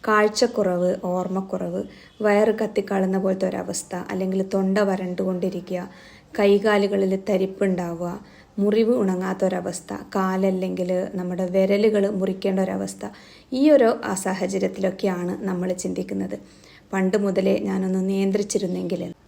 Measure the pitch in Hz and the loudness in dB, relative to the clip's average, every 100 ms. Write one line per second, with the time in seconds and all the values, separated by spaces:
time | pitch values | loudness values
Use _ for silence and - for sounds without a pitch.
0 | - 214 208 208 233 - 190 180 180 185 | 2 4 4 2 0 2 0 2 0 0
1 | 180 180 185 185 190 185 180 180 - - | -2 -2 -2 -4 -4 -6 -6 -6 -8 -12
2 | - _ 214 202 220 214 214 214 196 196 | -20 _ 2 4 4 2 -2 -2 -2 0
3 | 190 190 190 190 185 185 180 170 - 180 | 0 0 0 0 -2 -4 -6 -8 -8 -10
4 | - 190 190 190 190 196 190 196 196 190 | -6 -4 -2 -2 0 0 2 2 2 0
5 | 185 180 185 185 185 175 - 180 180 - | -4 -4 -2 -2 -4 -6 -8 -8 -8 -16
6 | - - - - 202 202 214 208 202 196 | -20 -20 -10 2 4 6 4 2 2 2
7 | 190 190 190 190 190 - 196 180 175 170 | 0 0 0 0 0 0 0 0 -4 -6
8 | 175 180 - - - - 202 214 226 247 | -8 -8 -14 -20 -12 0 2 4 4 2
9 | 196 185 190 190 190 185 180 180 - 202 | 2 0 -2 0 0 0 -4 -8 -10 -12
10 | 196 196 190 190 190 185 185 185 180 180 | -6 -2 0 2 2 0 -2 -4 -2 -2
11 | 190 185 180 175 185 190 190 202 220 208 | -2 -6 -4 -4 0 2 4 4 4 4
12 | 196 202 190 190 196 190 190 196 196 - | 0 0 -2 -2 -2 0 0 -2 -6 -8
13 | 202 - - - - 254 294 285 233 - | -14 -14 -20 -20 -8 2 6 8 6 2
14 | - 185 190 190 190 190 190 - 190 185 | -4 -4 -2 -2 -2 0 -2 0 -2 0
15 | 202 180 175 190 196 180 185 185 190 185 | -2 -2 -4 -4 -4 -2 -2 -4 -4 -6
16 | 190 196 190 202 - - - - _ 196 | -4 -6 -6 -8 -12 -20 -20 -20 _ -2
17 | 190 208 202 185 190 190 208 190 190 190 | 2 2 2 2 2 0 0 -2 0 0
18 | 190 196 196 202 208 202 190 180 180 180 | 0 0 0 0 -2 -2 -2 -4 -4 -6
19 | 180 - | -6 -12